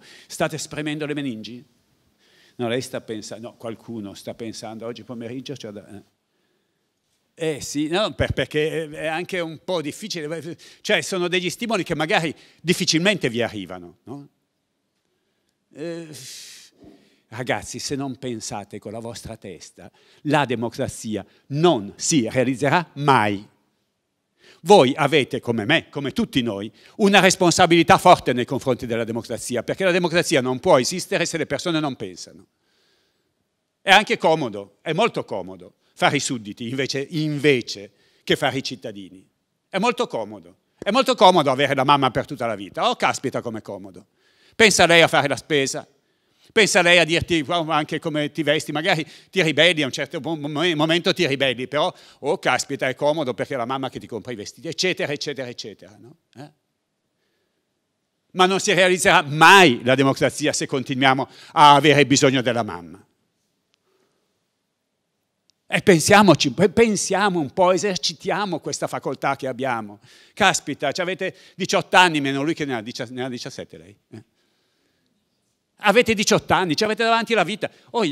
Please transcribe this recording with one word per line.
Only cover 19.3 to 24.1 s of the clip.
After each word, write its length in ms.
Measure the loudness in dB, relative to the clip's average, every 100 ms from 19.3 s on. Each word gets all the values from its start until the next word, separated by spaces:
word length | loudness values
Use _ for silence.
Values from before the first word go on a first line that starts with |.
| -16
testa, 520 | -16 -18 -20 -20 -20 _ _ _
la 200 | -2 0
democrazia 840 | 0 -4 -6 -6 -8 -8 -8 -8 -10 _ _
non 460 | 2 2 2 -4 -8
si 320 | 0 0 0
realizzerà 600 | 0 -2 0 0 0 -2 -4
mai. 520 | 2 4 2 -2 -10 _ _ _ _ _ _